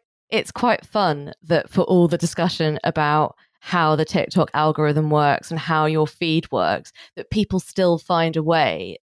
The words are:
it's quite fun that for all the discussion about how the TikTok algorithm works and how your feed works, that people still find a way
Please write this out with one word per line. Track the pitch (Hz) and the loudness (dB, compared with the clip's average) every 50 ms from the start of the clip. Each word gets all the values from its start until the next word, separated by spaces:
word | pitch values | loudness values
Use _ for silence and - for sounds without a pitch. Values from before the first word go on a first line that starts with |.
| _ _ _ _ _ - | _ _ _ _ _ -4
it's | - - - - | -4 -4 -4 -4
quite | - - 240 240 - - - | -6 -2 0 0 0 0 -4
fun | - - 214 196 165 147 143 143 147 - _ | -4 -2 0 0 0 0 -2 -6 -14 -16 _
that | - 156 170 143 - - | -4 0 0 0 0 0
for | - 190 | -2 -2
all | - - 185 175 175 156 | 2 4 4 4 4 4
the | 175 170 | 2 0
discussion | 175 - - - 165 175 - - 160 151 151 - | -2 -4 -2 -2 -2 -2 -2 -2 -2 -2 -2 -2
about | - 160 - 160 151 147 151 151 147 - - _ _ _ _ _ | -2 -2 -2 0 0 2 2 2 0 -2 -4 _ _ _ _ _
how | - - 180 175 160 156 156 | -8 -4 0 0 2 2 2
the | 151 156 | 0 0
TikTok | - - 165 - - - 175 147 - | 0 0 -2 -2 0 0 0 0 0
algorithm | - 151 151 156 147 156 151 147 147 156 156 151 | 0 0 0 0 2 2 0 0 2 0 0 2
works | 151 151 147 143 135 - - - | 2 2 2 2 0 0 -4 -6
and | 165 151 | -8 -6
how | - 165 160 156 156 | -4 -2 0 0 0
your | 156 156 156 156 151 | 0 0 0 -2 -2
feed | - - 175 165 160 165 - - | -4 -4 -2 0 0 0 0 -2
works, | - 101 87 78 104 - - - - - - - - | -2 0 0 0 0 -2 -6 -12 -20 -20 -20 -20 -16
that | - - - | -14 -10 -4
people | - 214 196 - 190 185 | -2 -2 -2 0 -2 -4
still | - - - 190 185 175 170 165 | -6 -4 -2 0 2 2 2 0
find | - - 180 165 165 165 156 | 0 -2 0 0 0 0 -2
a | 160 | -2
way | 151 160 165 160 143 104 80 78 90 92 - - | 0 0 2 2 2 0 0 -4 -8 -10 -12 -14